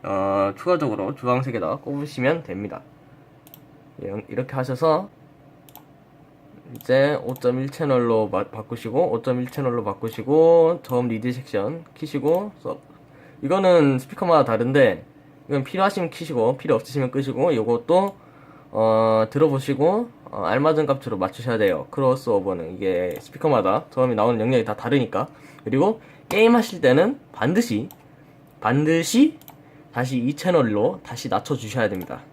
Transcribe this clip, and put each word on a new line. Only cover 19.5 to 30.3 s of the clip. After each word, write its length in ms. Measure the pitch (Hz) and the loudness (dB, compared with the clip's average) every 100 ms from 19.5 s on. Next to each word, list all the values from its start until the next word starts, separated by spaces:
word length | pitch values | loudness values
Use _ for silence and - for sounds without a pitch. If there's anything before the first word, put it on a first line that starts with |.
| 135 135 135 156 208 240 - - | 2 -2 0 2 2 -4 -12 -14
어, 180 | - 87 | -6 -2
알맞은 400 | 117 151 151 143 | 2 2 2 0
값으로 320 | 131 123 101 | -2 -4 -4
맞추셔야 400 | 92 - 120 113 | -4 -4 -6 0
돼요. 300 | 101 82 67 | 0 0 -4
크로스오버는 880 | - 131 131 - 101 95 90 80 92 | -2 0 0 0 -2 -2 -6 -8 -6
이게 400 | 95 90 90 92 | -2 -2 -2 -6
스피커마다 680 | - - 156 127 92 113 - | -14 -6 0 2 2 0 -2
저음이 240 | - 127 | -2 0
나오는 260 | 110 110 117 | 2 0 2
영역이 240 | 113 127 | 2 0
다 120 | 110 107 | 0 -6
다르니까. 520 | 117 139 117 95 131 - - - | 0 0 0 -4 -6 -10 -20 -14
그리고 380 | - 131 190 220 - - - | -4 0 0 -2 -12 -20 -6
게임 260 | 202 226 240 | 4 6 6
하실 260 | 226 175 | 2 0
때는 380 | 131 135 202 285 - | 4 6 4 0 -14
반드시, 580 | - 120 185 233 107 139 - - - - - - - | -4 0 0 0 -4 -6 -14 -20 -20 -20 -20 -20 -6
반드시 760 | - 135 151 165 165 233 311 - - - - - - | 0 2 2 0 2 4 4 2 -20 -20 -20 -20 -10
다시 280 | 123 127 127 | -6 -4 -2
이 160 | 120 | -2